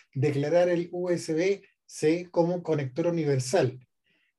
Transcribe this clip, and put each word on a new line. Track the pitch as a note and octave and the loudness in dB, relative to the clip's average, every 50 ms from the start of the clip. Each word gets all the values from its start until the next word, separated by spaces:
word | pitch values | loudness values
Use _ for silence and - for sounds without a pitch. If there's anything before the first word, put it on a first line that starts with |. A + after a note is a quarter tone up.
| - _ | -20 _
declarar | - C3+ C3+ D3 B2+ C#3 C#3+ D3 E3+ F3 F3+ F3+ | -4 -2 0 0 0 0 0 2 2 4 4 4
el | F3 E3+ E3+ - | 2 0 -2 -4
U | F3 F3+ F3+ F3 | -6 -6 -2 -2
S | F3 E3 - E3 | -2 -2 -2 -2
B | D#3 D#3+ F#3 G3 G3+ F#3+ - _ _ _ _ | -2 0 0 0 -2 -2 -6 _ _ _ _
C | - - - D3+ D#3 E3 F3 F3+ - | -20 -6 0 2 2 2 0 -2 -2
como | - F3 E3 E3+ F3+ F3 | 0 0 2 2 0 -2
conector | F3 E3 D#3 D3 C#3 B2+ - E3+ E3 | -2 -2 -2 -2 -2 -4 -4 -2 -2
universal, | E3+ E3+ E3 D3 C#3+ C3+ C3 B2 - G3 F3 C3+ A2+ - - - _ _ _ _ _ _ _ _ _ _ | 0 0 0 0 0 0 0 0 0 2 2 2 0 -2 -8 -16 _ _ _ _ _ _ _ _ _ _